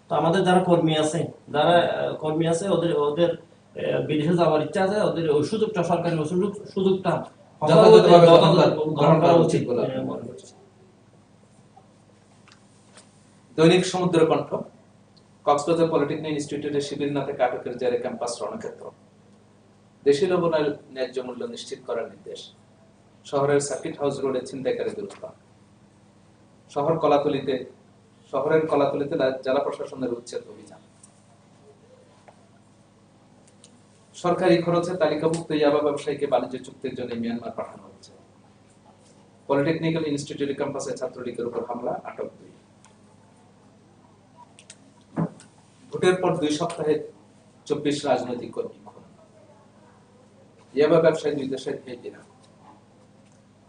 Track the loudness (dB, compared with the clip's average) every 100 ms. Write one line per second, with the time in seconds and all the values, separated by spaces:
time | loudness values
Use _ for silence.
0 | _ 0 2 2 4 4 4 4 4 2
1 | 0 -2 -6 -10 -6 0 4 4 2 -2
2 | -4 -4 -4 -2 0 0 0 0 0 0
3 | 0 0 0 -2 -12 _ _ -8 -4 -2
4 | -2 -2 0 2 2 2 -2 -2 0 0
5 | -2 -2 0 0 0 -2 -2 -2 -2 -2
6 | -2 -2 -2 -2 -2 -6 -10 -2 0 0
7 | -2 -4 -6 -18 -20 -6 4 8 12 10
8 | 12 10 12 10 8 6 4 2 -2 2
9 | 4 6 6 6 4 0 0 -2 -2 -4
10 | -6 -8 -12 -16 -20 -20 -20 _ -20 _
11 | _ _ _ _ _ -20 -20 -20 -20 _
12 | _ -20 _ _ -20 -20 _ _ _ -20
13 | -20 _ _ _ _ 4 6 6 2 -2
14 | 0 2 2 2 -2 -8 -10 -18 _ _
15 | _ -20 _ _ 0 0 0 0 2 0
16 | -2 -4 -6 -6 -6 -8 -4 -4 -4 -6
17 | -4 -4 -6 -2 -2 -2 -10 -4 -2 -2
18 | -4 -8 -8 -8 -10 -10 -12 -14 -18 -20
19 | _ _ _ _ _ _ _ _ _ _
20 | 0 2 2 0 0 0 -2 -6 -14 -10
21 | -8 -6 -10 -10 -12 -12 -14 -14 -8 -8
22 | -8 -14 -18 -18 -18 -20 _ _ _ _
23 | _ _ -6 -2 2 2 0 -6 -8 -6
24 | -6 -4 -4 -4 -8 -8 -6 -4 -6 -8
25 | -12 -14 -18 -20 _ _ _ _ _ _
26 | _ _ _ _ _ _ _ -4 -2 0
27 | 2 2 2 -4 -4 -6 -8 -18 _ _
28 | _ _ -8 -4 0 0 2 0 0 -2
29 | -4 -2 -2 -2 -2 -2 -2 -8 -12 -8
30 | -8 -8 -10 -14 -14 -20 -20 -20 -20 _
31 | -20 _ _ _ _ _ -20 -20 -20 -20
32 | -20 _ -20 _ _ _ _ _ _ _
33 | _ _ _ -20 -20 _ -20 _ _ _
34 | _ -6 -4 0 2 2 2 -2 -2 -2
35 | -2 0 -2 -2 -4 0 2 2 0 -2
36 | -6 -6 -2 -2 -2 -10 -14 -12 -10 -8
37 | -8 -6 -6 -8 -10 -12 -12 -14 -20 -20
38 | -20 -20 -20 _ _ _ _ _ -20 _
39 | -20 -20 -20 _ -2 0 0 -2 -2 -2
40 | -4 -6 -8 -6 -6 -4 -6 -6 -8 -8
41 | -10 -10 -10 -8 -6 -6 -8 -8 -6 -8
42 | -10 -12 -12 -14 -20 -20 _ _ -20 _
43 | -20 _ _ _ _ _ _ _ _ _
44 | _ _ _ -20 -20 -20 -20 -20 -20 _
45 | _ -6 -6 -8 -20 _ _ _ -14 -2
46 | 0 0 -2 -2 -2 -2 -4 -4 -2 -2
47 | -4 -18 -20 _ _ _ -8 -4 -2 -2
48 | 0 -2 -2 -8 -10 -10 -10 -14 -20 -20
49 | -20 -20 -20 -20 -20 -20 -20 _ -20 -20
50 | _ _ -20 -20 -20 -20 -8 0 2 4
51 | 4 0 -4 -4 -6 -8 -8 -10 -12 -16
52 | -16 -18 -20 -20 -20 _ -20 -20 _ _
53 | _ _ _ _ _ _